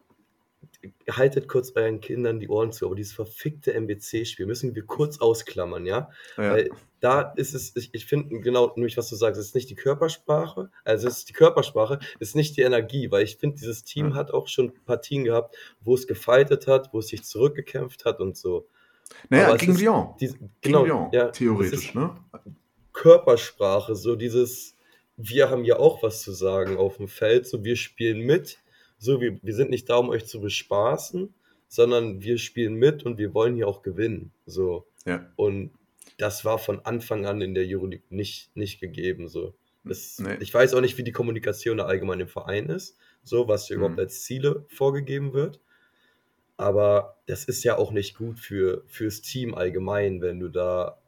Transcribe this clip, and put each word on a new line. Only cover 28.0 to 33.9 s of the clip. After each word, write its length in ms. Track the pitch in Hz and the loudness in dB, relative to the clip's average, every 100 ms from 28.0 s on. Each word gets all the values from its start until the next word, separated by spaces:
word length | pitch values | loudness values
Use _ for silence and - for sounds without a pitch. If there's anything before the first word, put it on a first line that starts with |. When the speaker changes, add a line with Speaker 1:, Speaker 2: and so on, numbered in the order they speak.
| 117 107 | -2 0
Speaker 1:
mit, 380 | 117 160 147 - _ _ _ _ | 2 2 0 -12 _ _ _ _
so, 180 | 104 135 | -2 0
wir, 200 | 120 98 | 0 -4
wir 140 | 98 107 | -4 -2
sind 160 | 135 | 0
nicht 180 | 123 - | -2 0
da, 60 | 120 | 2
um 140 | 123 | 2
euch 180 | 113 - | -2 -6
zu 120 | 113 | -8
bespaßen, 920 | 101 - - 101 110 135 - 180 196 - _ _ _ | -6 -6 -2 0 2 0 -4 -8 -8 -12 _ _ _
sondern 540 | - 120 120 113 95 | 2 4 4 0 -4
wir 160 | 104 117 | -4 -4
spielen 380 | - - 113 110 | -4 -4 -2 2
mit 280 | 135 151 | 2 2
und 140 | 131 110 | -4 -4
wir 160 | 104 | -2
wollen 220 | 104 117 120 | 0 2 2
hier 120 | 104 | -2
auch 140 | 98 | -4
gewinnen, 500 | - | -6